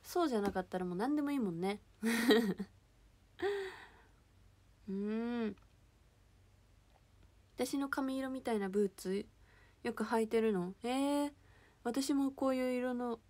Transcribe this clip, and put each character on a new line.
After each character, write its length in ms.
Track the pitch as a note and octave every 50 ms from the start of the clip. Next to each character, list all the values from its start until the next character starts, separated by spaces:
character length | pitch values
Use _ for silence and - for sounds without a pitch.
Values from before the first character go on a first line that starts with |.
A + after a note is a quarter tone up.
そ 240 | - - - F4+ E4+
う 20 |
じ 80 | D4 B3
ゃ 60 | G#3+
な 100 | G3+ G3+
か 100 | F#3 F#3+
っ 20 | F3+
た 140 | - - F#3
ら 60 | F3+
も 100 | F3+ F3
う 20 |
何 180 | F3+ A3 C4+ D4
で 60 | D4+
も 80 | C#4+ C#4+
い 40 | C#4+
い 40 | C#4
も 120 | A#3 F#3+
ん 100 | E3 E3
ね。 180 | F3 G3 G#3 G#3 - -
<laughs> 120 | - - G#3+ A3+ A#3 A3+ A3+ B3 G#3+ A#3 A#3 G3 - - G3 - - - _ _ - - - - - - - - - - F4 G4+ G4+ G4+ F#4+ F#4+ - - - - - - - - - - - - - - - - - - - - - - - G#3
う 20 |
ー 540 | F#3+ G3 G3+ G#3 G#3+ A3+ A#3 A#3 A#3+ A#3+ A3+ G#3+
ん。 60 | G3+ - - - - - - - _ - - - - - - - - - - - - - - - - - - - - - - - - - - - - - - - -
私 220 | - B3 B3+ - C#4
の 100 | C#4 C4+
髪 280 | - - C4+ C4 C4
色 120 | C4+ C4+ C4
み 120 | C4 C4 B3+
た 100 | B3 A3+
い 60 | G#3
な 100 | G3+ F#3+
ブ 160 | F#3 G#3 G#3
ー 60 | F#3+ -
ツ 300 | - - F#3 F#3+ G3+ - - - - - - - - - - - -
よ 120 | - A#3+ A3+
く 100 | - A3
履 180 | A3 A#3+ A3+ A3+
い 40 |
て 120 | A3 A#3 A3+
る 140 | A3 A3+ G#3
の？ 220 | F3+ F3 F3+ G3 - -
え 40 |
ー、 460 | A#3+ B3+ C4+ C#4 C#4+ C#4+ C#4+ D4 D4 C#4+ - - - - - - - - _ -
私 300 | A#3+ A#3 C#4 C4+ - D4
も 180 | C#4 C#4 C4+
こ 180 | C4+ - C4+ C4+
う 60 | C4
い 200 | B3+ B3+ B3+ B3+
う 20 |
色 160 | B3 B3 B3+ B3
の 260 | B3 B3 A#3+ A#3 - -